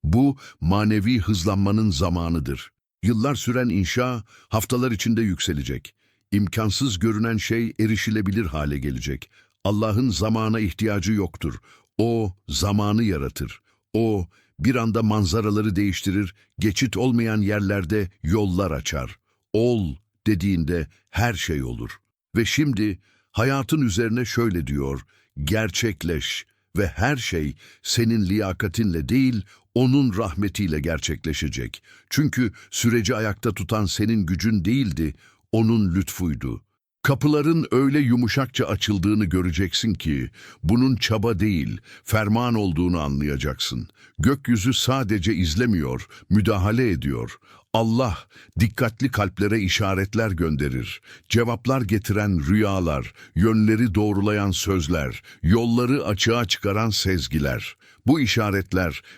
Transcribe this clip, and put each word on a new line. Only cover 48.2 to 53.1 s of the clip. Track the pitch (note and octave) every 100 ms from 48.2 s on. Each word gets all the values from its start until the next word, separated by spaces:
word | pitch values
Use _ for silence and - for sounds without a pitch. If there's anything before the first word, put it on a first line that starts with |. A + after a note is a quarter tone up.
| - - - -
dikkatli | A#2 - A#2+ A2+ C#3+
kalplere | A2 G2 - G2+ A2
işaretler | F#2+ - G2 F#2+ F#2+ A2 A2
gönderir. | E2 E2 C#2 C#2+ B1+ A1+ - - - -
Cevaplar | A2+ A#2 A#2 B2+ C3
getiren | G2+ G#2+ - G#2 G#2 F2 C#2+
rüyalar, | G#2 G2+ F#2+ E2 C#2 A1+